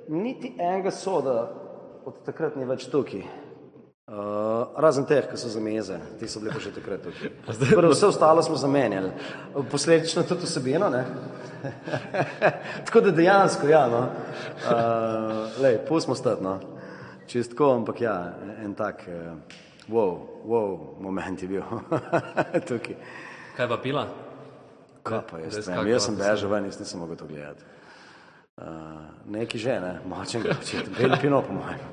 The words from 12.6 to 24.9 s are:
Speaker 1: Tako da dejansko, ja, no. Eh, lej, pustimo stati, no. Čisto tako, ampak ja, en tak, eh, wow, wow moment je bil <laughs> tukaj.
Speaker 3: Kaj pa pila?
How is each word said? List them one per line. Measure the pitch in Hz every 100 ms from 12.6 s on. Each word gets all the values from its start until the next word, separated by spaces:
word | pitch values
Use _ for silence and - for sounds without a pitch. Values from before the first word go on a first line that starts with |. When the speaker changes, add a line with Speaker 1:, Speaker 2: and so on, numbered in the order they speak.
| - -
Speaker 1:
Tako | - 233
da | 196
dejansko, | 160 170 196 180 - 143
ja, | 156 131
no. | 117 127 - - - - -
Eh, | 120 117 117 117 113 110 110 110 110 113
lej, | 135 110
pustimo | - 160 -
stati, | 123 - 104
no. | 92 98 - - - - - -
Čisto | - 123 117
tako, | - 147
ampak | 123 110 104
ja, | 117 95 87 90 98 107
en | 107
tak, | 98 104 92 -
eh, | 85 82 80 - - - - -
wow, | 113 101 82 - -
wow | 107 117 104 90 78 -
moment | 95 95 87 92
je | 92
bil | 95 90 117 104 151 - -
<laughs> | - - 156 175 -
tukaj. | 120 - 101 - - - - -
Speaker 3:
Kaj | - 123
pa | 117
pila? | 127 139 107 - - - - - - - -